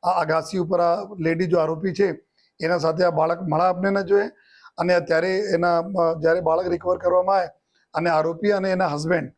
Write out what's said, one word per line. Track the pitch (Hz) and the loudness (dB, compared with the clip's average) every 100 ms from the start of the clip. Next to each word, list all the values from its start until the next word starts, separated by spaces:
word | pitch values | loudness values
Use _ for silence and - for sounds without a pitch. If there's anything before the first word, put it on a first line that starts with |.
આ | 170 | 0
અગાસી | 185 156 160 156 190 | -2 0 -2 -2 -4
ઉપર | 170 180 | -2 0
આ | 170 170 196 202 | 2 0 -4 -4
લેડી | 160 165 180 | -2 0 0
જો | 175 | 0
આરોપી | 156 160 190 | 0 -2 -6
છે | 170 196 156 _ _ _ _ | 0 0 -2 _ _ _ _
એના | 160 175 | -2 0
સાથે | 160 160 | 0 2
આ | 180 | 0
બાળક | 156 160 175 | 2 0 -2
મળા | 185 151 | -2 0
આપને | 185 180 196 | 0 0 0
ન | 196 | -2
જોઈએ | 190 202 220 - _ _ - - | 2 0 0 -8 _ _ -20 -6
અને | 175 | 0
અત્યારે | 180 156 160 180 190 | 0 2 0 2 -2
એના, | 208 170 175 170 | 0 0 2 0
અ, | 175 190 165 165 | -2 0 0 2
જ્યારે | 160 170 | 2 2
બાળક | 160 165 185 | 2 0 0
રિકવર | 170 180 180 | -2 -2 0
કરવામાં | 180 180 180 196 | 2 2 2 0
આવે | 175 - _ _ _ | 0 -8 _ _ _
અને | 160 170 | -4 0
આરોપી | 160 160 165 208 | 2 0 -2 0
અને | 202 190 | 0 0
એના | 185 180 | 0 0
હસબન્ડ | 147 156 175 - | -2 -2 -2 -2